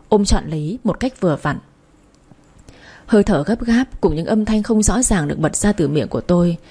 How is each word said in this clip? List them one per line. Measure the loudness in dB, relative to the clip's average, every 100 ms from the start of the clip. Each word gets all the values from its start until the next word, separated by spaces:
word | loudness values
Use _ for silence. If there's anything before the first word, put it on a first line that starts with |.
| 0
ôm | 0
trọn | 2 0 0
lấy | -6 -6 -4
một | -4 -4
cách | -6 -2
vừa | -2 0
vặn. | -4 -6 -10 _ _ _ _ _ _ -20 _ _ -20 -20 -20 -18 0
Hơi | 2
thở | 4 0
gấp | 0 -2
gáp | 0 0 0 -2
cùng | -2 -2
những | -2
âm | -2
thanh | 0 -2
không | 0 2
rõ | 2 0
ràng | 0 0 0
được | -2
bật | -2 0
ra | -2
từ | 0 0
miệng | 0 -2
của | -6
tôi | 0 2 2 -2 -10